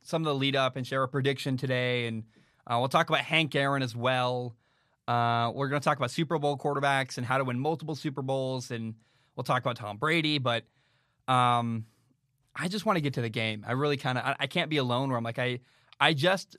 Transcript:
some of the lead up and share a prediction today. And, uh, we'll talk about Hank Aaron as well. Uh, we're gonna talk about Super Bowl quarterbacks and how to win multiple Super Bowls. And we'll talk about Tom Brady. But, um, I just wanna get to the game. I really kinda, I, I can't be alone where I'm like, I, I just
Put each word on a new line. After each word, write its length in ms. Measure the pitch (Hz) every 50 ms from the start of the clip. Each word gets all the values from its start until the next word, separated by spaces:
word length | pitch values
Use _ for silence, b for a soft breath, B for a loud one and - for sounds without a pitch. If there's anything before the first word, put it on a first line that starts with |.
some 220 | _ - 170 165 160
of 20 |
the 100 | 156 143
lead 220 | 135 135 139 135
up 200 | 135 135 131 127
and 100 | 135 127
share 160 | - 135 135 135
a 60 | 127
prediction 500 | - 139 127 139 139 - - 143 131 127
today. 480 | - 127 127 127 123 123 123 123 120
And, 180 | 117 113 110 110 b b b b b b b b
uh, 120 | - 120 120
we'll 100 | 123 135
talk 220 | - 165 165 -
about 100 | 160 139
Hank 340 | 131 - 160 160 160 147 -
Aaron 280 | 143 139 139 139 139 131
as 120 | 120 110
well. 640 | 120 117 127 131 127 123 123 127 123 123 123 113 - _ _ _ _ _ _ _ _ _
Uh, 460 | - 120 120 117 117 117 117 117 117 -
we're 140 | 135 139 135
gonna 120 | 139 147
talk 180 | 135 160 151 139
about 120 | 139 123
Super 280 | - - 165 139 170 156
Bowl 180 | 143 147 143
quarterbacks 600 | 131 - 147 143 139 139 139 139 135 135 131 - -
and 80 | 123
how 100 | 113 131
to 80 | 135 135
win 160 | 127 123 123
multiple 340 | 135 151 165 - 156 156 156
Super 280 | 131 - 156 139 147 135
Bowls. 480 | 131 135 135 131 131 131 127 123 -
And 240 | 123 117 113 113 110 b b b b b b b b
we'll 80 | - 127
talk 160 | - 135 127
about 160 | 131 135 120
Tom 220 | - 113 104 104 104
Brady. 400 | 143 151 165 170 156 156 151 143
But, 260 | 127 123 117 117 - _ _ _ _ _ _ _ _ _ _ _ _ -
um, 560 | 127 127 123 123 120 120 117 117 113 113 110 b b b b b _ _ _ _ _ _ _ _ _
I 120 | - 147 185
just 180 | 190 214 175
wanna 160 | 220 202 175 147
get 120 | 143 135
to 60 | 135
the 80 | 120 117
game. 380 | 107 117 110 110 107 107 104 107
I 40 | 120
really 260 | 131 147 147 147 135
kinda, 280 | - 131 127 123 113
I, 100 | 131 139 -
I 60 | 139
can't 240 | 135 - 180 165 151
be 80 | 156 147
alone 320 | 131 120 123 123 139 139
where 80 | 131 117
I'm 60 | 117
like, 140 | 117 117 -
I, 220 | 123 123 123 127 b b b b b b b b
I 140 | 139 151 165
just 420 | 135 143 180 190 185 - - -